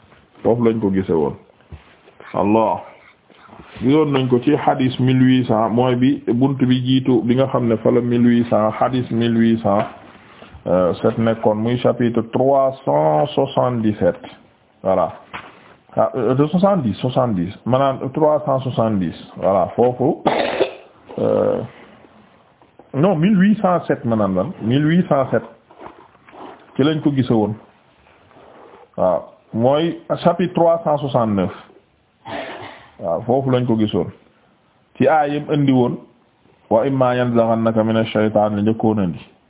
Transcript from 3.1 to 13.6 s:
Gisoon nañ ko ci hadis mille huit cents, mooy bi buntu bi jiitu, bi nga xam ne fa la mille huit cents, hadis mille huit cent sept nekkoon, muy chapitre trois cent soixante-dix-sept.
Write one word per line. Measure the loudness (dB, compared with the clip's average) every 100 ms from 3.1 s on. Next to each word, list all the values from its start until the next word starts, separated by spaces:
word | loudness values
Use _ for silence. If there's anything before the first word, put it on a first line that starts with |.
| _ _ _ -20 -20 -20 -6
Gisoon | 0 2 2
nañ | 0 2
ko | 0
ci | 2 0
hadis | 0 0 0 0
mille | 2 4
huit | 4 4 2
cents, | 0 2
mooy | 2 2 2
bi | 0 0 -2
buntu | 0 0 0 0
bi | 0
jiitu, | 2 0 2 0
bi | 2
nga | 0 0
xam | 0 -2
ne | 0
fa | 2
la | 0
mille | 0 2 4
huit | 2 2
cents, | 0 0 0
hadis | -2 -2 -4
mille | -2 0 2
huit | 2 2
cent | 0 0 -2 -10 -20 -20 -20 -20 -20 -12 -2 0 0 0
sept | -2 0
nekkoon, | -2 0 0 0
muy | -2 0
chapitre | -2 0 -2 -2 -4
trois | -2 0 2 0 -2
cent | -4 0 0 0 0
soixante-dix-sept. | -2 -2 0